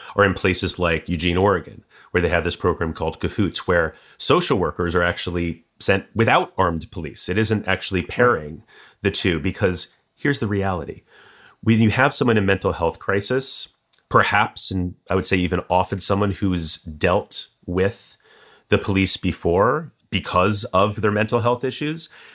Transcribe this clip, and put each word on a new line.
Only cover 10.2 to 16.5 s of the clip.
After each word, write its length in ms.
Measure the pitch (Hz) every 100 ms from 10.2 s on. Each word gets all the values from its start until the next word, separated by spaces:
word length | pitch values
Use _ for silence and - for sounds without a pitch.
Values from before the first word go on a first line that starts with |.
| 143 139
the 60 | 107
reality. 560 | 101 95 90 69 - _ - - - - _
When 160 | 110 113
you 100 | 113
have 240 | 127 139
someone 240 | - 127 110
in 80 | 98
mental 280 | 98 95
health 260 | 85 82 -
crisis, 720 | - 98 - 131 131 - - _ _ _ -
perhaps, 640 | 117 - 104 117 - -
and 240 | 95 90 - -
I 60 | 95
would 100 | -
say 120 | 95
even 240 | 90 90 -
often 320 | 90 - 95
someone 300 | - 101 101
who's 480 | 92 98